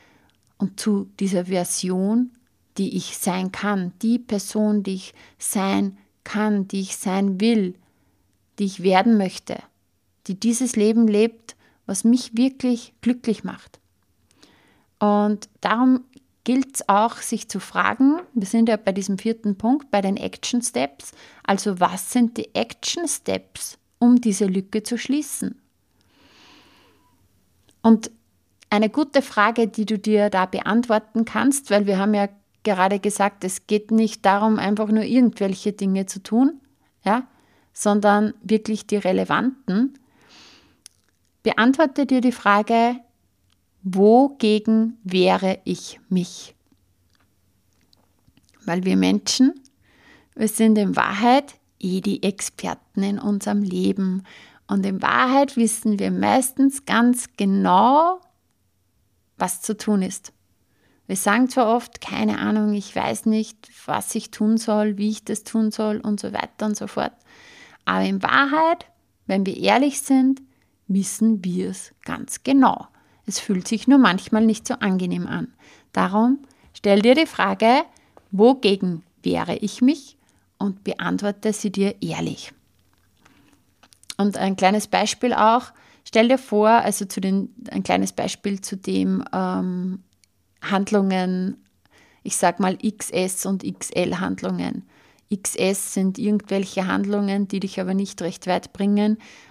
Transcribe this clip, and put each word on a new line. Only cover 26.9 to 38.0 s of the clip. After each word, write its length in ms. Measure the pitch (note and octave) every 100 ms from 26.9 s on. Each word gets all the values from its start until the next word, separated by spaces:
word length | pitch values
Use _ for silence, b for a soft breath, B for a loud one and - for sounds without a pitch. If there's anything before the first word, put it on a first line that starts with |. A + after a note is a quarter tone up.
| b b _ _ _ _ _ _ _
Und 300 | A3+ A3 - - _ _ _ _ _
eine 200 | G#3 G#3+
gute 320 | C#4 D4+ C#4
Frage, 480 | C4+ - G#3 A3+ A3+
die 160 | A3 G#3
du 120 | G#3+
dir 320 | G#3+ G#3 G#3
da 160 | F#3+ F#3
beantworten 800 | - - A3+ A#3+ G#3+ G#3+ A3+
kannst, 480 | A3+ A3 B3 C#4 -
weil 160 | G3+ G3+
wir 120 | F#3+
haben 140 | G3+
ja 140 | G#3 G3+ - _ _
gerade 360 | - F#3 F#3+ G3+
gesagt, 460 | G#3 G3+ G3+ - F#3
es 200 | - -
geht 260 | G#3 G#3
nicht 340 | A3 A3 - G3
darum, 340 | G3+ A3 G#3+
einfach 300 | G3 G#3 G#3+
nur 140 | A3
irgendwelche 680 | G#3 B3+ A#3+ - G3 F#3+ G#3+
Dinge 340 | G3 G3 F#3+ F#3+
zu 160 | F#3+
tun, 380 | - A3 C4+ D#4 _ _ _ _ F#3+
ja, 200 | A#3 B3+ b b b b
sondern 640 | - G#3 G#3